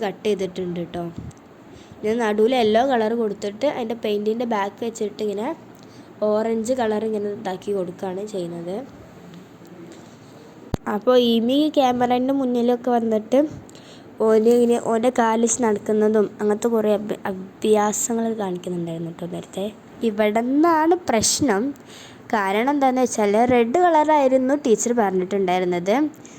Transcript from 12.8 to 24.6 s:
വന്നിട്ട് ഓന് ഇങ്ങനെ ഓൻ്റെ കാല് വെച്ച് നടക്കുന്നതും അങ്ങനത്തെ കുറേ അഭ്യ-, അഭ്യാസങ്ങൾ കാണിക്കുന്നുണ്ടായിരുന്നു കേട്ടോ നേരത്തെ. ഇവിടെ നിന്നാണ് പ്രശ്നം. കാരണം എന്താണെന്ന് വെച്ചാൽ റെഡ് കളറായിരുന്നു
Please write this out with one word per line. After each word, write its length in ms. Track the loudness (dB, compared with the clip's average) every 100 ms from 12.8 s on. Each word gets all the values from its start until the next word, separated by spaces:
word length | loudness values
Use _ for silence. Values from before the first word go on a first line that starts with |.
| 0 0
വന്നിട്ട് 420 | 0 -2 2 2 2 -4 -18 -20 -20 -20 -20 -2 2
ഓന് 260 | 4 6 4
ഇങ്ങനെ 200 | 4 2 0
ഓൻ്റെ 180 | 0 0 2
കാല് 220 | 2 2 0
വെച്ച് 140 | 0
നടക്കുന്നതും 640 | 0 0 0 2 4 4 0 0
അങ്ങനത്തെ 280 | -2 0 0 0
കുറേ 160 | 2 0
അഭ്യ-, 200 | -2 -6 -6
അഭ്യാസങ്ങൾ 920 | -8 -12 -4 2 2 2 -2 -4 -2 -2 -4
കാണിക്കുന്നുണ്ടായിരുന്നു 680 | -4 -6 -6 -6 -6 -6 -8 -10
കേട്ടോ 100 | -10
നേരത്തെ. 320 | -10 -12 -8 -8 -10 -20 -4 -4
ഇവിടെ 320 | 0 0 0 0
നിന്നാണ് 480 | 2 4 4 2 2 2
പ്രശ്നം. 540 | 0 0 0 0 0 -2 -6 -16 -20 -20 -20 -6
കാരണം 380 | -2 0 0 0 2
എന്താണെന്ന് 280 | 2 2 0
വെച്ചാൽ 300 | 0 2 4 4
റെഡ് 260 | 4 4 4
കളറായിരുന്നു 720 | 4 4 4 4 4 4 2 0